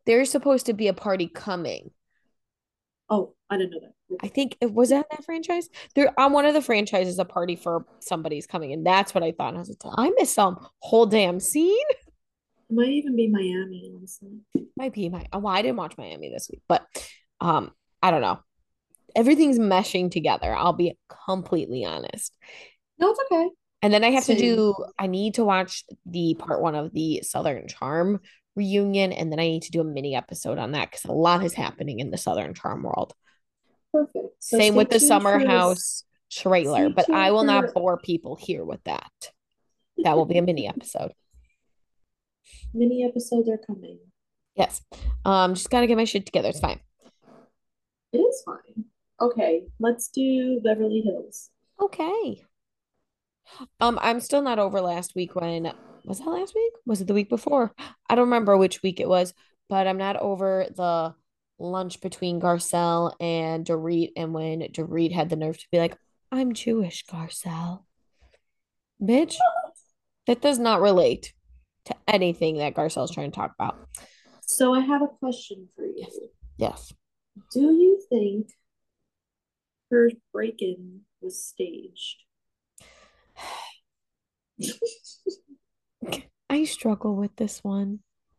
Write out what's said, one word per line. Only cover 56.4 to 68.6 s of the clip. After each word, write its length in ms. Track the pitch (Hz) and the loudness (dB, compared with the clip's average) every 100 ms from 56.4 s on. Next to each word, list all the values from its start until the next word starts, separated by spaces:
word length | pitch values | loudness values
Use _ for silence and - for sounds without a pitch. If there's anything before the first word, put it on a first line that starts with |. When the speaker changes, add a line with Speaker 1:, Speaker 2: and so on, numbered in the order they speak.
| 392 440 | -4 -2
Speaker 1:
week? 180 | 466 - - | -2 -4 -4
Was 160 | 208 | -4
it 60 | 190 | 0
the 60 | |
week 160 | 202 202 | 0 0
before? 440 | 226 - 285 226 - - - - | -2 0 0 0 -4 -18 -20 0
I 60 | 240 | 2
don't 100 | 247 | 4
remember 320 | 233 202 196 | 4 4 6
which 240 | 190 - | 4 2
week 180 | 190 185 | -4 -2
it 80 | - | 0
was, 260 | 180 180 - _ _ _ | 2 0 -4 _ _ _
but 180 | 196 190 | 0 0
I'm 100 | 190 | 0
not 200 | 196 202 | -2 -4
over 480 | 202 190 190 190 185 - | -4 -2 0 0 -2 -4
the 380 | 180 170 165 - _ _ _ _ | -2 0 -2 -8 _ _ _ _
lunch 420 | 175 185 185 - | -8 -6 -6 -8
between 400 | 185 - 180 175 | -12 -6 -4 0
Garcelle 720 | 175 170 - 175 170 170 170 - | 0 0 0 0 0 0 0 -2
and 460 | 170 165 160 160 165 | -4 -2 -2 -4 -4
Dorit, 460 | 165 160 170 165 - | -4 -2 -2 -2 -4
and 180 | 165 | -6
when 280 | 160 160 160 | -6 -6 -6
Dorit 500 | 156 - 160 160 165 | -8 -8 -6 -2 -2
had 180 | 175 160 | 0 -2
the 60 | 156 | -2
nerve 220 | 156 160 | -4 -6
to 80 | - | -2
be 60 | 175 | 0
like, 180 | 170 - _ _ _ | 0 -4 _ _ _
"I'm 220 | 262 262 | -2 -2
Jewish, 520 | 220 - 226 180 - - | -2 -2 -2 -2 -6 -14
Garcelle." 800 | 170 160 - 175 165 175 180 _ _ _ _ _ _ _ _ | -12 -10 -10 -10 -8 -8 -10 _ _ _ _ _ _ _ _